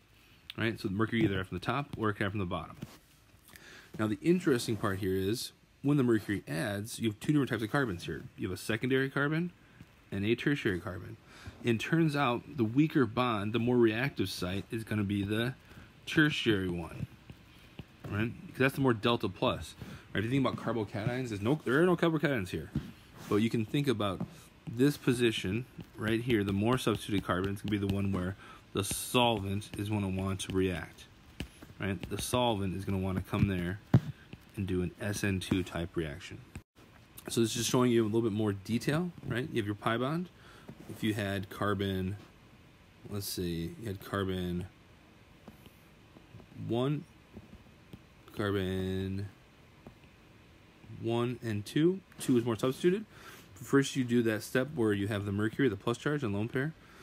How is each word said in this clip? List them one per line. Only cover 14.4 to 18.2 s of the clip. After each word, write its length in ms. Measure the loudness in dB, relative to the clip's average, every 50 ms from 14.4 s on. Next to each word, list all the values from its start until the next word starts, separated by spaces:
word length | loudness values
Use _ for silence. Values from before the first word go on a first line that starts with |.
| -4 -2 -2 -4 -4 -6
is 140 | -8 -8 -4
gonna 180 | -2 -2 0 0
be 200 | 0 0 0 0
the 320 | 0 0 0 -2 -2 -4 -8 -16 -20 -20 -20 -20 -20 -20 -14 -10
tertiary 640 | 0 4 4 4 4 4 2 4 4 4 4 2 0
one, 360 | -2 -4 -6 -8 -8 -10 -10 -10 -10 -18 -20 -20 -20 -20 -20 -20 -20 -20 -20 -18 -18 -18 -18 -18 -20 -16 -8 -4
right? 220 | -2 -2